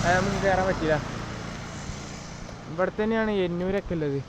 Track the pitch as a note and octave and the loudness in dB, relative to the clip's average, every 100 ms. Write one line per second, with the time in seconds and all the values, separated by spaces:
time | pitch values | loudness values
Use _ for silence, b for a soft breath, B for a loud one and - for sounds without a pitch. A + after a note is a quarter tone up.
0 | E3+ F#3 F#3+ G3 G3 F#3 F#3 F3+ D#3 D3+ | 4 4 4 2 4 4 4 2 2 2
1 | C#3 - - - - - - - - - | 2 -6 -6 -8 -8 -10 -10 -10 -8 -10
2 | - - - - - - - D#3+ F#3 - | -10 -10 -12 -12 -12 -12 -10 0 0 2
3 | G#3+ A3+ A3 G#3 F3+ E3+ F#3 G3 F#3+ F3 | 2 2 2 2 2 0 0 0 0 -2
4 | D3+ C#3 | 0 -2